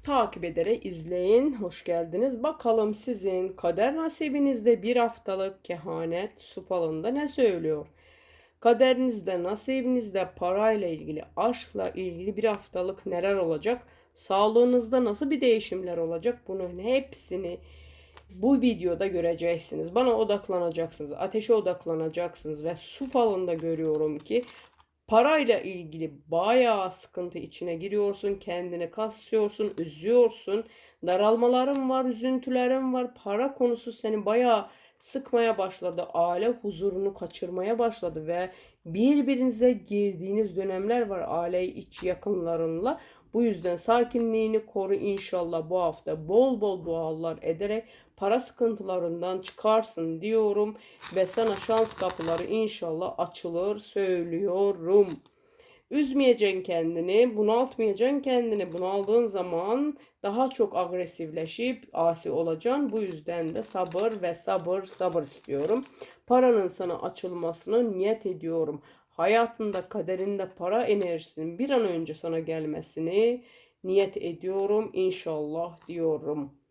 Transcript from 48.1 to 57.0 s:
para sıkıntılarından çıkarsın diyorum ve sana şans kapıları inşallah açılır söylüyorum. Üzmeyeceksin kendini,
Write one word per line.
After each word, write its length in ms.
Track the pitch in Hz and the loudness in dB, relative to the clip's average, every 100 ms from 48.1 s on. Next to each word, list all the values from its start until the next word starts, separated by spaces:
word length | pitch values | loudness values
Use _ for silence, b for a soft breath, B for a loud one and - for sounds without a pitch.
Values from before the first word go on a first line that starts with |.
| _ | _
para 240 | 196 247 | 2 2
sıkıntılarından 1000 | 262 - 233 214 190 185 170 170 175 185 | 0 0 0 0 -4 -2 -2 -2 -4 -4
çıkarsın 800 | 185 - 214 220 220 - 165 165 | -8 -2 4 4 2 -6 -4 -4
diyorum 560 | 202 220 214 202 208 214 B B - 175 | 0 2 2 2 0 -4 B B -6 -2
ve 100 | 185 | 0
sana 280 | - 226 | 2 0
şans 400 | 196 - 220 220 | 0 0 2 2
kapıları 500 | - 185 - 165 165 | 0 -4 -4 -2 -2
inşallah 720 | 180 220 214 - 170 160 185 - | -2 -2 -2 -4 -6 -4 -6 -4
açılır 600 | 170 - 175 170 196 208 | -6 -6 -6 -2 -2 -4
söylüyorum. 1300 | - 202 196 180 170 165 202 185 202 185 165 202 190 - - b b b b b b | -6 -2 0 0 -2 -2 -2 2 0 0 4 4 4 0 -16 b b b b b b
Üzmeyeceksin 720 | 277 277 269 262 226 208 190 | 0 2 4 6 6 4 2
kendini, 760 | 185 170 165 170 | -2 0 0 -2